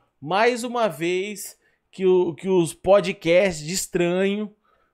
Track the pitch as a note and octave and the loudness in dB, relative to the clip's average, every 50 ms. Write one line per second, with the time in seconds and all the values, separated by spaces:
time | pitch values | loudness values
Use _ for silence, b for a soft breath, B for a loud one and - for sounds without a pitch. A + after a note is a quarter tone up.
0 | _ _ _ _ C3+ D3 F3+ G3+ A3+ A#3+ B3+ A3+ A#3 B3 A#3+ A#3+ A3+ G3+ D3+ C#3+ | _ _ _ _ -8 -4 -2 0 2 2 0 -2 -4 -6 -4 -2 -2 -2 -2 -4
1 | E3 E3+ F3+ F#3 F#3+ G#3+ G#3 F#3+ - - - _ _ _ _ _ _ _ _ - | -4 -4 -2 -4 -4 -6 -10 -12 -14 -16 -18 _ _ _ _ _ _ _ _ -2
2 | F#3 F#3 F#3 F3+ F3+ F3 D3+ - - F#3+ F#3+ F3+ E3 D3 - - - F3+ G3 G#3 | 2 4 4 4 2 0 -2 -6 -4 0 2 2 2 0 -2 -4 2 4 4 4
3 | F3 F#3+ G3 - - D#3+ E3+ F3+ G#3 F#3+ E3+ D3+ D3 D3+ F#3 F#3+ - - - F3 | 4 2 -4 -4 -2 2 4 4 4 2 0 -4 -8 -10 -10 -10 -8 -6 -2 -2
4 | F3 F3 F3 F#3 G3 G3 G3+ G#3+ G#3+ G3+ - _ _ _ _ _ _ _ | 0 0 0 0 0 0 -2 -4 -6 -8 -12 _ _ _ _ _ _ _